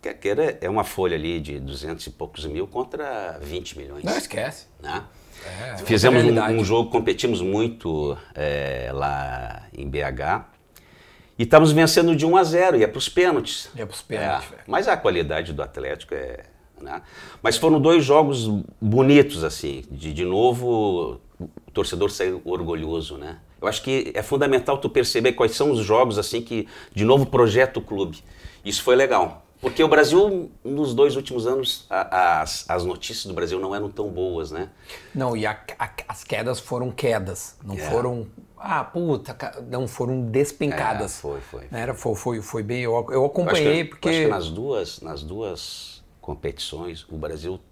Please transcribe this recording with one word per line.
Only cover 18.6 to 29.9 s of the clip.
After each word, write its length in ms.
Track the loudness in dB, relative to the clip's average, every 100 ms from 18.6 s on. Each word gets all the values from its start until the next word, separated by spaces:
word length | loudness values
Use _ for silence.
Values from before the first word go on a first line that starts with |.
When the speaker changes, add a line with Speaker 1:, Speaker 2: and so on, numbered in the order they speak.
| -4 -4
Speaker 1:
bonitos, 640 | 2 4 8 8 8 2
assim, 400 | -4 -4 -8 -8 -10
de, 240 | -12 -8
de 100 | -4
novo, 960 | -2 4 2 2 0 0 0 0 -4 -8 _ _
o 320 | -16 -16 -10
torcedor 380 | -4 -4 -2 -2
saiu 300 | 0 -4 -4 -6
orgulhoso, 720 | -6 -4 -4 -4 -6 -6 -12
né? 200 | -14 -16 -20 -8
Eu 80 | -6
acho 140 | -4
que 300 | -2 -2 -2
é 80 | -6
fundamental 560 | -2 0 2 2 2 -2
tu 100 | 0
perceber 460 | 0 2 2 2
quais 220 | 2 0 2
são 160 | 2
os 80 | 2
jogos, 400 | 4 4 4 2
assim, 240 | -2 -6
que 240 | -6 -6 -8 -12 -12
de 100 | 0
novo 220 | 6 6 6
projeta 540 | 4 6 6 2 0
o 20 |
clube. 420 | -8 -4 -4 -6 -18 -20 -20 -16
Isso 200 | -8 -4
foi 120 | 4 4
legal. 480 | 6 4 0 -4 _ _
Porque 240 | -6 2
o 40 |
Brasil, 640 | 6